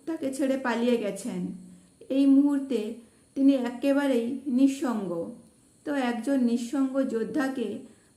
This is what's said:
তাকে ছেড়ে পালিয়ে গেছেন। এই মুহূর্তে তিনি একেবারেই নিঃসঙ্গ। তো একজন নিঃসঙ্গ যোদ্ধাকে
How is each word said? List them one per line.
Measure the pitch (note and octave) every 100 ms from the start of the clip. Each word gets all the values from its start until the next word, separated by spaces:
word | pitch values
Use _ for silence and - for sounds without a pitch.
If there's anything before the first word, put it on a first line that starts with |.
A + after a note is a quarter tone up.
| -
তাকে | D#4+ C4+
ছেড়ে | - C4+ C4+
পালিয়ে | C4 A3+ A#3+ A#3
গেছেন। | G3+ F#3+ - F#3 F3+ - - - _ _ -
এই | C4+ C#4
মুহূর্তে | C4+ C#4+ C#4 C4+ A3+ G#3+ A#3+ - _ _
তিনি | - C4+
একেবারেই | C4+ A#3+ A#3+ C#4 C#4 C#4+ A#3+ A#3 - D4
নিঃসঙ্গ। | B3 C#4 - C4+ G#3+ F#3+ E3+ E3+ A#3+ - _ _ _
তো | -
একজন | C#4+ B3 A3+ A3 C#4
নিঃসঙ্গ | A#3+ A#3 B3 C#4+ C4+ C4
যোদ্ধাকে | C4+ A3 G#3 D4+ C4+ C4 G#3 G#3+ - - _